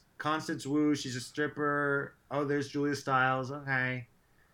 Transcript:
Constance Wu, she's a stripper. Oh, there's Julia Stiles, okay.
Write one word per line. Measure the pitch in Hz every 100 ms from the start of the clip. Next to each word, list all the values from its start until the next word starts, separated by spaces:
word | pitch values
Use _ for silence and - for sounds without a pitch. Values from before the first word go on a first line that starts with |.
| _ -
Constance | 151 160 165 143
Wu, | 135 151 151
she's | 143 135 123
a |
stripper. | - 147 147 147 147 143 143 143 139 - -
Oh, | 139
there's | 143 143 135
Julia | 143 147
Stiles, | 139 135 131 131 131 127
okay. | 147 139 131 127 127 120 _ _ _ _